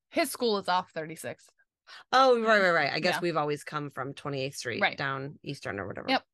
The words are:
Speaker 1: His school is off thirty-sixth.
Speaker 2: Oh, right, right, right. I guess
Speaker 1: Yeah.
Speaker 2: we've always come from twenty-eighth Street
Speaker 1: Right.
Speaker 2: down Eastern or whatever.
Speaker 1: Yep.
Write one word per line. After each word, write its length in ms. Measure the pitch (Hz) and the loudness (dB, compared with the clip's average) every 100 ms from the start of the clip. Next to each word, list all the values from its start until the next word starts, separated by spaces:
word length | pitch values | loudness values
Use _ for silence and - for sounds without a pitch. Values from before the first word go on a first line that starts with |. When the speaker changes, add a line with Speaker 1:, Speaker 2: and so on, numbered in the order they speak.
| _ | _
Speaker 1:
His 200 | - 311 | -2 -2
school 280 | - 240 202 | -2 -2 -2
is 100 | 190 | 0
off 220 | 180 - | -2 -2
thirty-sixth. 580 | - 156 160 120 - _ _ _ _ _ - - | -8 -10 -10 -12 -12 _ _ _ _ _ -20 2
Speaker 2:
Oh, 280 | 254 262 240 | 6 8 6
right, 200 | 220 214 | 6 6
right, 100 | 190 | 6
right. 220 | 165 143 | 4 2
I 80 | 147 | 0
guess 140 | 175 160 | 0 0
Speaker 1:
Yeah. 40 | |
Speaker 2:
we've 160 | 175 156 | 0 0
always 280 | 151 147 | 0 -2
come 260 | - 151 147 | -4 -8 -8
from 220 | 139 131 | -8 -8
twenty-eighth 420 | 139 147 139 135 - | -8 -6 -4 -6 -6
Street 240 | 127 107 | -6 -2
Speaker 1:
Right. 140 | 190 - | -2 -2
Speaker 2:
down 400 | 143 135 139 - | -4 -4 -8 -12
Eastern 360 | - 143 127 98 | -12 -10 -8 -6
or 60 | 95 | -8
whatever. 220 | - - | -8 -2
Speaker 1:
Yep. 160 | 262 - | -2 -2